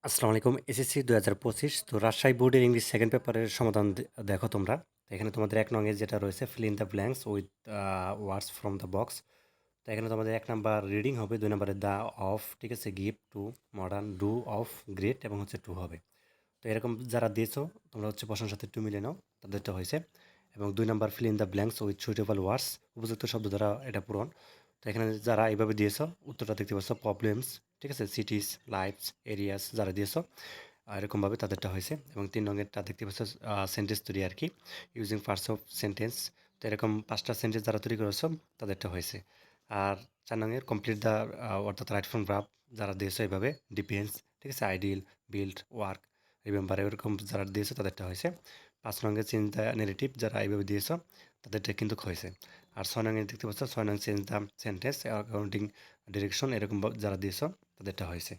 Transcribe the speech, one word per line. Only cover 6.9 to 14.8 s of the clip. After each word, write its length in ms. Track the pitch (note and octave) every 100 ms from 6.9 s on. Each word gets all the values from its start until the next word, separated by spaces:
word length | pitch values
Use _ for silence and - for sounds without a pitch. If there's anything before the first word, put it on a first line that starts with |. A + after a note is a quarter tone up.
blanks 280 | G2+ G2+ C3 -
with, 160 | G2+ G2 _ -
আহ, 580 | G#2 G2 F#2+ F#2 G#2 G2+
words 200 | G2 -
from 260 | - G#2 G2
the 60 | G2 F#2+
box। 120 | - - _ _ _ _ _ _
তো 80 | -
এখানে 160 | A2 A2
তোমাদের 260 | A2 A2
এক 100 | A2 A2
নাম্বার 400 | A2+ G#2+ G#2+ G2
রিডিং 280 | G#2 A#2 B2+
হবে, 220 | G#2 A2+
দুই 100 | G#2
নাম্বারে 260 | G#2+ G2
the 200 | G2 G2+ G2+ A2+ -
of, 220 | F#2+ G#2+ - -
ঠিক 120 | A2+
আছে, 160 | A#2 -
give 260 | F#2+ G2 G#2+ _
to 80 | G#2 G2+ B2+ _ G#2
modern, 280 | F#2 G2+ G#2 F#2
do 100 | G2+ A2+ B2 G#2+
of 400 | - -